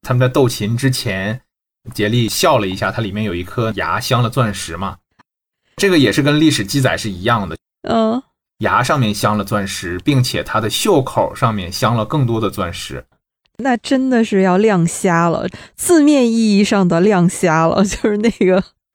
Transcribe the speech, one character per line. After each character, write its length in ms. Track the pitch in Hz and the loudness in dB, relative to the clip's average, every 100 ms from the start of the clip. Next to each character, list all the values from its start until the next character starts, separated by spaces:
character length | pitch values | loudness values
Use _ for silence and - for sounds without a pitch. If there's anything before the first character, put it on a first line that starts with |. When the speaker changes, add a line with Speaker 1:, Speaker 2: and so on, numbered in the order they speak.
Speaker 1:
他 140 | - | -2
们 60 | 123 | 0
在 80 | 127 | 2
斗 200 | 139 127 | 2 2
琴 280 | - 104 117 | 0 -4 0
之 120 | 135 | 0
前， 520 | 127 113 95 95 117 _ _ _ _ - | -2 -4 -4 -4 -6 _ _ _ _ -18
杰 160 | - 104 | -4 0
利 200 | 120 110 | 0 0
笑 300 | - 139 135 | 0 2 2
了 100 | 101 | 0
一 80 | 92 | -4
下， 160 | 98 | -4
他 100 | 98 | -4
里 80 | 110 | -6
面 140 | 101 | -4
有 100 | 107 | -4
一 80 | 87 | -6
颗 300 | 90 - 113 | -8 -4 -4
牙 260 | 101 90 92 | -4 -4 -4
镶 240 | - 123 | -2 0
了 80 | 127 | 0
钻 240 | - 113 | 0 -2
石 220 | 101 - 82 | -4 -10 -8
嘛， 220 | 95 92 _ _ _ _ _ _ _ - | -8 -10 _ _ _ _ _ _ _ -2
这 140 | 196 | 2
个 80 | 175 | 4
也 140 | 123 | 4
是 100 | 98 | 2
跟 160 | 139 151 | 2 4
历 120 | 156 | 2
史 120 | 143 | 2
记 160 | 98 139 | -2 0
载 160 | 127 87 | 0 -2
是 140 | 110 | -6
一 140 | 90 | -6
样 240 | 98 117 95 | -2 -2 -2
的。 80 | 80 _ _ - | -10 _ _ -4
Speaker 2:
嗯。 340 | 226 220 233 - _ _ _ | 0 0 -2 -8 _ _ _
Speaker 1:
牙 220 | 104 98 | 0 0
上 200 | 131 156 | 0 0
面 120 | 110 | 0
镶 240 | 104 113 107 | 0 -2 -2
了 60 | |
钻 240 | 98 107 98 | -2 -4 -4
石， 320 | - 90 90 | -8 -8 -4
并 180 | - 139 | 0 2
且 180 | 127 - | 2 -2
他 160 | - 107 | -4 -4
的 100 | 107 | -2
袖 320 | - - 175 | -2 2 2
口 320 | 127 - 95 | 2 -2 -2
上 180 | - 123 | 0 -2
面 200 | 107 87 | -2 -6
镶 240 | - 113 117 | -4 -2 0
了 100 | 104 | -2
更 180 | 156 | -2
多 160 | 123 113 | 0 0
的 80 | 107 | -2
钻 240 | - 90 | -4 -6
石。 320 | 85 - 67 - _ _ _ _ _ | -8 -12 -12 -14 _ _ _ _ _
Speaker 2:
那 200 | 269 240 | -2 -2
真 300 | - 269 262 | 0 0 2
的 160 | 247 | 0
是 180 | 226 196 | 2 2
要 140 | 190 180 | 2 4
亮 300 | 220 190 165 | 2 2 0
瞎 420 | - 190 170 170 | 0 0 2 2
了， 200 | 160 - - - | 0 -6 -10 -20
字 260 | - - 349 | -10 2 4
面 300 | 285 294 240 | 6 4 4
意 260 | 226 220 202 | 2 2 4
义 60 | |
上 240 | 202 202 185 | 4 2 2
的 140 | 170 | 4
亮 280 | 190 196 175 | 4 4 2
瞎 380 | - 180 160 165 | 2 0 2 2
了， 160 | 175 | 2
<laughs> 20 | |
就 240 | 196 - 233 | 0 0 -2
是 100 | 208 | 0
那 120 | 226 | -2
个。 320 | - 185 185 - _ _ | 0 2 2 -2 _ _